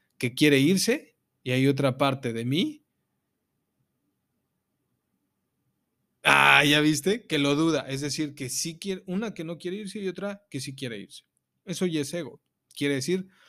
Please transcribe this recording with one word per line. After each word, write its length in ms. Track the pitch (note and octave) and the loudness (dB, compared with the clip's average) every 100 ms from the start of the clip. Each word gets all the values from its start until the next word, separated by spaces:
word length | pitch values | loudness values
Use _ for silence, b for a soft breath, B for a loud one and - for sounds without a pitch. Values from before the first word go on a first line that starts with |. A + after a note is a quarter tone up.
| _ _ | _ _
que 160 | B2 | -6
quiere 240 | B2+ D3+ C#3 | 2 4 6
irse 580 | C#3+ F#3+ A3 C#4 - _ _ _ | 4 2 2 -2 -4 _ _ _
y 100 | B2+ | -4
hay 140 | B2+ C3+ | 2 2
otra 300 | C3+ C3+ C3+ | 2 0 0
parte 360 | C#3 C3 B2 | -2 0 -4
de 120 | A2+ | -6
mí. 400 | A#2 D3 D#4 - _ _ _ _ _ _ _ _ _ _ _ _ _ _ _ _ _ _ _ _ _ _ _ _ _ _ _ _ _ _ _ _ _ _ | -2 -2 -2 -4 _ _ _ _ _ _ _ _ _ _ _ _ _ _ _ _ _ _ _ _ _ _ _ _ _ _ _ _ _ _ _ _ _ _
Ah, 400 | D3+ C#3 C#3+ C#3 | 4 6 8 6
¿ya 160 | D3 D3 | 6 4
viste? 460 | D3+ D3 F#3 A#3 - | 4 2 0 -2 -2
Que 120 | D#3 | 0
lo 160 | C#3+ | 2
duda. 320 | C#3+ E3 D3+ - | 2 2 0 -2
Es 120 | C3+ | -6
decir, 340 | D3 C3+ D3+ | -6 -4 -6
que 160 | C3+ C3 | -6 -8
sí 280 | - E3 D#3+ | -6 -8 -8
quiere, 240 | G3 F#3 - | -10 -10 -6
una 260 | F#3 A3+ | -6 -6
que 120 | - | -8
no 120 | D#3+ E3 | -10 -10
quiere 220 | F3 G3 | -8 -10
irse 200 | G3+ G#3+ | -10 -8
y 80 | F#3+ | -8
otra 360 | F3+ G3+ G3 _ | -6 -10 -10 _
que 100 | C#3 | -12
sí 140 | C#3 | -12
quiere 240 | C3+ B2+ G#2+ | -10 -10 -10
irse. 260 | F#2+ - _ _ _ _ | -14 -20 _ _ _ _
Eso 220 | - F3 F#3 | -12 -4 -2
ya 140 | D#3+ | -2
es 120 | C#3 | -4
ego. 300 | F3 D3 - _ _ _ - | -6 -10 -16 _ _ _ -4
Quiere 200 | C#3+ C#3 | -2 -2
decir 320 | C3+ F#3 F#3 b | -2 -4 -4 b